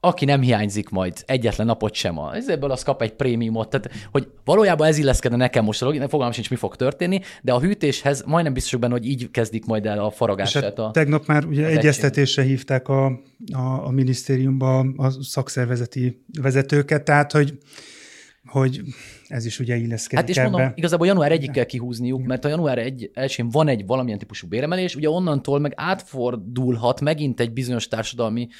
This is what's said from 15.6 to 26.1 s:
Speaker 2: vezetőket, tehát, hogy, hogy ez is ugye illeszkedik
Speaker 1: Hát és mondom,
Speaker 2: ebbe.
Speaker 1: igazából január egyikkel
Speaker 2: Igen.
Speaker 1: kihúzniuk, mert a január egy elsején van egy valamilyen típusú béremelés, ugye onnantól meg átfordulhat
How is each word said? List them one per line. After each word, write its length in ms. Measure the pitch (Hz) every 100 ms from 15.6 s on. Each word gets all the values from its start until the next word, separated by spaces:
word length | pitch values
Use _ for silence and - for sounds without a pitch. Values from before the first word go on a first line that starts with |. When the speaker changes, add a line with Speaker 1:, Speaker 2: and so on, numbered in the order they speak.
| 120 123 120 131 123 123 - 156
Speaker 2:
vezetőket, 600 | 135 131 135 147 143 151
tehát, 280 | 147 147 143
hogy, 260 | 151 143 139 _ - - - - - - _ -
hogy 360 | 135 131 135 160 - - - _
ez 160 | 127
is 140 | 113 -
ugye 180 | 120 120
illeszkedik 420 | 117 113 - 127
Speaker 1:
Hát 100 | 120
és 80 | 180
mondom, 180 | 127 -
Speaker 2:
ebbe. 120 | 131 143
Speaker 1:
igazából 300 | 165 165 175
január 260 | 196 147
egyikkel 220 | 160 139
Speaker 2:
Igen. 120 | 135 120
Speaker 1:
kihúzniuk, 600 | 123 123 117 123 131 123
mert 180 | 127
a 40 | 147
január 300 | 156 156 123
egy 320 | 117 131 110
elsején 360 | - 135 - 120
van 180 | 135 156
egy 180 | 117 98
valamilyen 320 | 131 123 104
típusú 300 | 107 - 87
béremelés, 460 | 107 147 185 180 135
ugye 140 | 151
onnantól 480 | 170 180 143 139 143
meg 140 | 147 -
átfordulhat 1200 | 165 196 -